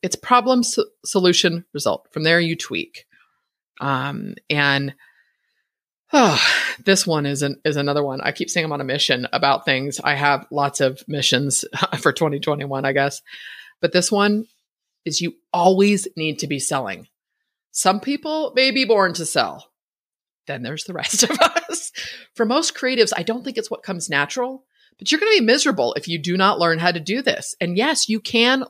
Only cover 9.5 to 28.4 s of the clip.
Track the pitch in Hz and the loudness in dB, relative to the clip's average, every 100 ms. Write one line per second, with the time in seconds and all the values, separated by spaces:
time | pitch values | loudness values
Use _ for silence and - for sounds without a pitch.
9.5 | 135 - 131 143 135 - 143 143 139 - | 2 2 0 0 -4 -2 0 2 0 -2
10.5 | 143 139 - 135 131 - 147 - 127 139 | -2 -2 2 0 0 -6 -2 0 2 0
11.5 | - - - 190 - 151 - 160 143 156 | -2 -4 -4 -4 0 0 2 -2 -2 -4
12.5 | 147 143 135 139 139 139 - - - - | -4 -4 -4 0 2 0 -2 -14 -20 -18
13.5 | - - _ 170 180 175 208 208 208 226 | -20 -20 _ 0 0 2 2 2 0 -4
14.5 | _ _ _ _ _ 170 143 170 - _ | _ _ _ _ _ -6 -4 -4 -8 _
15.5 | 175 175 190 208 196 - - 156 143 151 | 4 4 6 4 2 -2 -6 -6 -6 -6
16.5 | 143 - 143 107 90 - _ _ _ _ | -6 -4 -4 -4 -10 -14 _ _ _ _
17.5 | _ _ - - 202 269 285 311 311 294 | _ _ -2 0 0 -2 -6 -4 -4 0
18.5 | 247 262 262 226 214 185 170 156 147 98 | 2 2 2 2 4 4 0 -2 0 -2
19.5 | 67 - _ _ _ _ _ _ _ - | -4 -18 _ _ _ _ _ _ _ -12
20.5 | 139 123 151 - 175 - - - 320 330 | -10 -8 -10 -10 -8 -4 0 2 2 2
21.5 | 339 339 339 - - - - - - 220 | 2 -4 -10 -10 -12 -14 -14 -16 -4 0
22.5 | 269 330 - 254 262 196 - 170 240 269 | 0 0 -2 -2 2 2 0 -4 -4 -6
23.5 | 254 220 - - 180 156 143 143 254 247 | -8 -8 -10 -8 -8 -2 0 0 -2 -6
24.5 | 262 _ _ _ _ 190 311 427 427 220 | -8 _ _ _ _ -2 0 4 4 4
25.5 | 277 294 180 120 143 175 170 156 185 190 | 4 2 2 0 -2 -4 -4 -2 2 4
26.5 | 185 170 165 175 175 151 240 269 - - | 4 2 2 0 0 -2 -2 0 -2 -8
27.5 | - 175 175 277 302 - 214 - 233 | -6 -2 0 0 0 -2 -4 -2 2